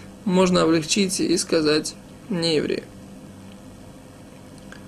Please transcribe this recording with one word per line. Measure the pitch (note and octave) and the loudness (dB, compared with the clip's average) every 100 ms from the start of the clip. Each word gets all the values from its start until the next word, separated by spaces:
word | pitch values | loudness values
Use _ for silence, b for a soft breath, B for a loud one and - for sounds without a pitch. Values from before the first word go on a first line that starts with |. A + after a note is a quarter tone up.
| B - - | B -8 0
можно | F#3 F#3 F3+ | 4 6 6
облегчить | E3 E3 D#3 - F#3+ - | 6 4 2 2 2 0
и | E3 E3+ | 0 0
сказать | - E3 D3+ D3+ D#3 - - - - | 2 2 4 2 0 -10 -18 -20 -6
не | F#3 E3 D3+ | -2 2 2
еврею. | - - - - - - - - - - - - - - - - - - - - - B | 0 -4 -6 -18 -18 -18 -18 -18 -20 -20 -20 -20 -20 -20 -20 -20 -20 -20 -20 -20 -18 B